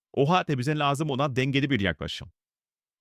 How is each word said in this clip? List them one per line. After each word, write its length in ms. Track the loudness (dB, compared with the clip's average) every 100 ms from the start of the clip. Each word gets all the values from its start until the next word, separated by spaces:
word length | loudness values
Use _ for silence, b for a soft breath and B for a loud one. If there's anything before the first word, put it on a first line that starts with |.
| _
O 160 | 0 2
halde 280 | 2 2 -2
bize 200 | -2 0
lazım 320 | 0 0 -2
olan 260 | -2 0 0
dengeli 340 | 0 0 2
bir 100 | 2
yaklaşım. 520 | 0 -2 -6 -8 -14 _ _ _ _ _ _ _